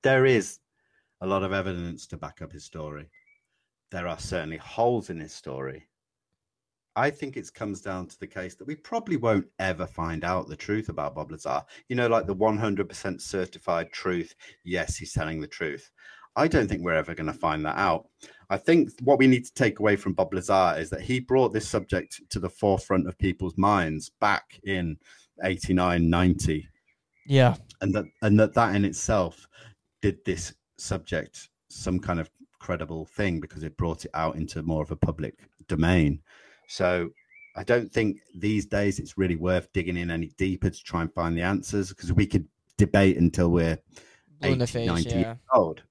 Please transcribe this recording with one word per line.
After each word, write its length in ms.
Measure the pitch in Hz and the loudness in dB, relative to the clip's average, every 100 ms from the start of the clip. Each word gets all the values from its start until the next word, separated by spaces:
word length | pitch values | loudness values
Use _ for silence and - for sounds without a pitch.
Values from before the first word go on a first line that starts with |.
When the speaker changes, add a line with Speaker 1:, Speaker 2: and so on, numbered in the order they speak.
Speaker 1:
there 220 | 135 131 | 6 6
is 340 | 131 120 95 - _ _ _ _ _ _ | 6 6 2 -12 _ _ _ _ _ _
a 60 | 92 | -2
lot 160 | 98 | -2
of 100 | 95 | 0
evidence 540 | 98 95 87 85 78 - | -2 -2 -6 -8 -10 -14
to 80 | 82 | -14
back 260 | 76 - | -14 -14
up 100 | 73 | -16
his 120 | 76 | -16
story. 440 | - 82 76 76 - _ _ _ _ _ _ _ _ | -16 -14 -12 -12 -18 _ _ _ _ _ _ _ _
There 160 | 90 87 | -8 -8
are 120 | 80 | -8
certainly 380 | - 92 78 80 | -6 -4 -6 -10
holes 520 | - - 120 120 - | -10 0 0 0 -4
in 80 | 82 | -10
his 140 | 76 | -12
story. 560 | - - 67 67 71 _ _ _ _ _ _ _ _ _ _ _ 107 | -14 -12 -8 -10 -12 _ _ _ _ _ _ _ _ _ _ _ -2
I 140 | 139 | -2
think 260 | 143 139 127 | -2 -10 -10
it 160 | - | -14
comes 260 | - 104 92 | -10 -8 -8
down 260 | 101 92 87 | -8 -8 -10
to 120 | - | -16
the 60 | 92 | -14
case 280 | 98 90 - | -10 -12 -12
that 100 | 131 | -14
we 80 | 151 | -14
probably 400 | - 226 220 156 | -6 -8 -4 0
won't 300 | 113 101 - - | 2 2 0 -4
ever 280 | 95 85 90 | -4 -4 -8
find 360 | - 82 80 | -6 -6 -4
out 220 | 85 92 - | -4 -4 -6
the 100 | - | -12
truth 320 | - 107 107 | -4 -4 -4
about 280 | 76 73 78 | -6 -8 -8
Bob 160 | 69 | -12
Lazar. 300 | 78 - 69 - - _ | -10 -6 -6 -6 -20 _
You 80 | 123 | -2
know, 100 | 120 | 2
like, 200 | 113 92 | 2 0
the 80 | |
one 220 | 95 110 104 | 0 0 2
hundred 320 | 110 101 92 | -2 -2 -4
percent 320 | - 98 87 | -6 -8 -8
certified 720 | - 98 92 - - 85 85 | -6 -4 -6 -8 -4 -2 -4
truth, 420 | - 95 90 82 _ - _ | -6 -4 -4 -6 _ -20 _
yes, 320 | 87 87 78 - | -6 -4 -4 -8
he's 160 | 82 | -6
telling 280 | - 78 80 | -6 -4 -6
the 80 | 73 | -8
truth. 420 | - 80 69 - _ - - - - | -6 -6 -8 -14 _ -20 -20 -8 0
I 100 | 160 | 2
don't 200 | 160 98 | 2 2
think 140 | 95 | -2
we're 100 | 85 | 0
ever 200 | 80 78 | 0 -2
gonna 180 | 80 78 | -6 -6
find 320 | 76 82 78 76 | -2 -2 0 -2
that 100 | 78 | 0
out. 320 | 98 80 _ _ - - _ | 0 0 _ _ -20 -20 _
I 60 | 98 | -2
think 340 | - 170 104 - | 4 4 4 0
what 160 | 127 135 | 2 6
we 80 | 131 | 6
need 180 | 123 | 6
to 80 | 123 | 0
take 240 | - 120 95 | 0 0 2
away 160 | 104 101 | 2 2
from 160 | 98 | 0
Bob 200 | 92 92 | 0 0
Lazar 420 | 92 - 95 87 76 | -2 2 4 4 0
is 120 | 82 | -6
that 100 | 92 | -8
he 200 | 87 127 | -4 -4
brought 320 | 123 131 120 | 2 2 4
this 160 | 107 - | 0 -2
subject 520 | 110 - 92 - - - | -4 -2 -4 -4 -16 -8
to 80 | 104 | -6
the 120 | 90 | -6
forefront 560 | - 104 95 - 95 82 | 0 2 2 2 0 0
of 80 | - | -2
people's 380 | 95 90 92 82 | -2 -2 -4 0
minds 540 | 98 101 80 78 - _ | 2 2 0 -4 -10 _
back 400 | 104 98 - - | 0 0 -4 -14
in 340 | 98 92 85 78 _ - _ - | -6 -4 -4 -6 _ -20 _ -6
eighty-nine, 640 | 92 90 - 90 90 85 82 | -4 -2 0 2 4 4 4
ninety. 580 | 87 90 85 - 78 - _ _ _ _ _ - | 4 4 4 0 -2 -6 _ _ _ _ _ 2
Speaker 2:
Yeah. 300 | 139 123 92 - - | 6 6 2 -12 -4
Speaker 1:
And 140 | 98 | -2
that, 100 | 101 90 _ | -2 -4 _
and 160 | 107 104 | 4 6
that, 160 | 107 | 6
that 200 | - 113 | 4 2
in 100 | 101 | 2
itself 640 | 101 - - 107 85 - - - - _ _ _ | 0 -2 0 0 0 -6 -20 -20 -20 _ _ _
did 220 | 104 - | -2 -2
this 280 | - 82 - - _ - | -6 -4 -6 -14 _ -16
subject 720 | - 92 - 82 - - - _ _ | -8 -8 -4 -6 -6 -16 -20 _ _
some 280 | - 95 90 | -8 -4 -2
kind 220 | - 85 | -2 -4
of 100 | 80 _ - _ | -6 _ -20 _
credible 480 | - 87 82 82 78 | -8 -6 -6 -10 -10
thing 340 | - 101 82 | -4 -2 -2
because 220 | - 78 | -6 -10
it 140 | 78 - | -10 -4
brought 280 | 85 80 | -4 -4
it 60 | - | -8
out 220 | 80 80 76 | -4 -2 -2
into 260 | 76 80 | -6 -6
more 200 | 80 78 | -2 -2
of 80 | 76 | -4
a 60 | 76 | -2
public 420 | - 76 71 _ _ _ - | -2 -2 -10 _ _ _ -6
domain. 520 | 80 82 90 73 73 _ - - _ _ | 2 4 6 4 0 _ -20 -20 _ _
So 420 | - 90 90 85 _ _ - - - | -2 0 0 -4 _ _ -20 -16 -12
I 80 | |
don't 260 | 95 120 107 | 0 0 2
think 260 | 117 107 98 _ 87 | 0 0 -2 _ -4
these 300 | 104 107 - | 0 0 0
days 320 | 101 101 95 | 0 0 -2
it's 180 | - - | -8 -2
really 200 | 92 82 | 0 0
worth 360 | 90 90 - | 0 0 0
digging 240 | 98 87 87 | -4 -2 -4
in 140 | 87 | -2
any 180 | 82 85 - | -4 -6 -4
deeper 340 | 95 90 92 | -2 0 -2
to 120 | - | -2
try 160 | - 85 | -6 -4
and 100 | 82 | -2
find 240 | - 82 82 | -2 -2 0
the 60 | |
answers, 500 | 90 98 - 104 92 | 0 -2 -2 -4 -4
'cause 200 | - 87 | -8 0
we 140 | 87 101 | 2 2
could 200 | 98 80 _ _ - | 0 -2 _ _ 2
debate 400 | 101 98 95 82 | 4 6 6 6
until 340 | 85 - 87 | 4 4 4
we're 280 | 87 82 80 _ - - _ _ _ | 4 2 -2 _ -20 -20 _ _ _
Speaker 2:
Blue 100 | - | 0
in 60 | 127 | 0
the 60 | |
Speaker 1:
eighty, 80 | 120 | 0
Speaker 2:
face, 140 | 123 117 | -2 -2
Speaker 1:
ninety 240 | 85 78 | 0 0
Speaker 2:
yeah. 60 | 90 | 0
Speaker 1:
years 180 | 113 123 _ | -2 -4 _
old. 280 | 127 80 - _ | 2 2 -2 _